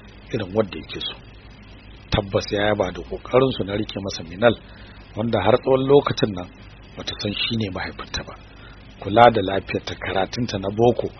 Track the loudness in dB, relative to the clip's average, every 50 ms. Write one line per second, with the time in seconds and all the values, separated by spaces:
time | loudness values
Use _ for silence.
0 | -20 -20 -20 -20 -12 -8 -8 -8 -6 -2 -2 -2 -2 -2 -4 -12 -12 -12 -12 -10
1 | -10 -10 -12 -12 -16 -20 -20 -20 -20 -20 -20 -20 -20 -20 -20 -20 -20 -20 -20 -20
2 | -8 -2 -2 -2 0 0 -2 -2 -2 -2 -2 0 0 2 2 0 0 -2 -4 -8
3 | -10 -12 -12 -12 -6 0 2 2 4 2 0 -2 -4 -4 -4 -4 -4 -6 -8 -8
4 | -8 -8 -8 -10 -12 -12 -4 2 4 4 4 2 -2 -14 -20 -20 -20 -20 -20 -20
5 | -20 -12 -8 -6 -2 0 0 2 4 4 4 4 4 2 2 2 4 4 4 4
6 | 4 2 0 -2 -2 -2 -2 -6 -10 -14 -16 -20 -20 -20 -20 -20 -20 -20 -18 -16
7 | -14 -14 -10 -8 -6 -6 -4 -4 -4 -4 -4 -4 -4 -4 -6 -8 -8 -10 -10 -12
8 | -12 -10 -10 -10 -10 -12 -14 -18 -20 -20 -20 -20 -20 -20 -20 -20 -20 -20 -18 -12
9 | -6 2 6 8 8 8 8 6 2 -2 -2 -4 -4 -4 -6 -6 -6 -8 -10 -8
10 | -6 -4 -2 -2 -2 -2 -4 -6 -6 -4 -6 -6 -6 -4 0 4 4 4 4 2
11 | -2 -6 -8 -12